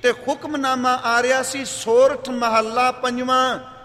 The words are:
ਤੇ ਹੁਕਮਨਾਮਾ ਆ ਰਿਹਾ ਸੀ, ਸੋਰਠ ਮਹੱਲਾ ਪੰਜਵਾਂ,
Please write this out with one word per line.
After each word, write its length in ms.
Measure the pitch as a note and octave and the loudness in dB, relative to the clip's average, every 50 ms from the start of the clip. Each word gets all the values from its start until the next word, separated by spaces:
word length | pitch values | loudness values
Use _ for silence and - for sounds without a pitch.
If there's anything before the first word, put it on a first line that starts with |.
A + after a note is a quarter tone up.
| - | 2
ਤੇ 80 | B3 | 0
ਹੁਕਮਨਾਮਾ 840 | A3+ - - B3 C#4+ D#4 - D#4+ D4+ C#4+ C4+ C4 C4 B3+ B3 B3+ B3+ | 0 0 -2 -4 -4 -4 -4 -6 -4 -2 -2 -2 -2 0 0 0 0
ਆ 280 | B3+ - A#3 A#3 A#3+ B3 | 0 0 0 0 2 2
ਰਿਹਾ 200 | B3 C4 C4 C4 | 2 2 0 0
ਸੀ, 220 | B3+ - C#4 C4+ | -2 -6 -8 -8
ਸੋਰਠ 640 | - - - - A3 A3+ A#3+ C4 C4+ B3+ - - B3 | -8 -8 -8 -2 2 4 6 6 6 4 0 -6 -6
ਮਹੱਲਾ 640 | B3+ A#3+ A#3+ A#3 A3 A3+ A3 A3 A3+ A#3+ B3 B3+ B3 | -4 -2 -2 2 2 2 0 0 0 0 0 0 0
ਪੰਜਵਾਂ, 680 | B3+ - B3 B3 B3 B3+ B3+ B3+ B3+ B3+ B3+ A#3+ F3 - - - - - | -2 -4 -4 -2 -2 -2 0 2 2 2 0 -2 -4 -8 -14 -18 -20 -20